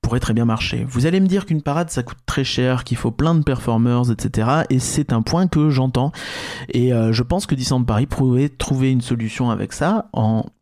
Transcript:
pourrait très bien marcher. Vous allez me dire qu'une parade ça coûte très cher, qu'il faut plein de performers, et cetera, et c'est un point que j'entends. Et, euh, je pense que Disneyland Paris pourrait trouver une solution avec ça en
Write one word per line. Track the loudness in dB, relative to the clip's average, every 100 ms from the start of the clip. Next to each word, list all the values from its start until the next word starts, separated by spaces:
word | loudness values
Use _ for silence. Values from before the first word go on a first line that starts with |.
pourrait | 0 -2
très | 0
bien | 2 2
marcher. | 0 -2 -4 -4
Vous | 0 2
allez | 4
me | 2
dire | 2 0
qu'une | -2
parade | 0 -2 -2
ça | -4
coûte | -6 -10 -6
très | -2
cher, | -2 0 0 0
qu'il | -2 -2
faut | -2
plein | 0 2 2
de |
performers, | 2 0 0 2 2 2 0
et | 0
cetera, | -2 0 2 2 2
et | 0
c'est | 0 -2 0
un | 0
point | 0 2 2
que | 2 2
j'entends. | 2 0 0 -2 -4 -12 -12 -12 -12 -6
Et, | 0 2
euh, | 2 2
je | 2
pense | 0 -2 0
que | -2
Disneyland | 0 0
Paris | 2 0 0
pourrait | 0 2 2 0
trouver | -2 -4 0 2
une | 2
solution | 0 -2 -4 -2 -2
avec | -2 -6
ça | -2 0 0 -2
en | -2 0 0 -2 _